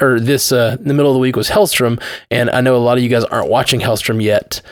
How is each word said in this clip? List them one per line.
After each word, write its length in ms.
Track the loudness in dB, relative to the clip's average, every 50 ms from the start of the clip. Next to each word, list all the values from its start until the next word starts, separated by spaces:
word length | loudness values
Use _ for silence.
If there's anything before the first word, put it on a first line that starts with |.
| 2
or 160 | 2 2 2
this, 320 | 2 0 0 0 0 0
uh, 260 | 0 2 2 0 -2 -4
in 100 | -4 -2
the 60 | 0
middle 160 | 2 2 2
of 40 | 2
the 60 | 2
week 160 | 2 0 0
was 140 | -2 -2 0
Hellstrom, 500 | 2 2 2 2 0 0 0 0 -2 -4 -6 -12 -14 -16 -8 _
and 180 | -2 -2 0 0
I 140 | 0 0 2
know 140 | 2 2
a 20 | 2
lot 180 | 2 2 2
of 60 | 2 2
you 80 | 0
guys 140 | 0 0 0
aren't 260 | -2 -2 -4 -2 0
watching 300 | 0 0 0 0 -2 -2
Hellstrom 420 | -2 -2 -2 -2 -2 -4 -2 -2 0
yet, 400 | 0 0 0 -2 -4 -10 -14 -14 -18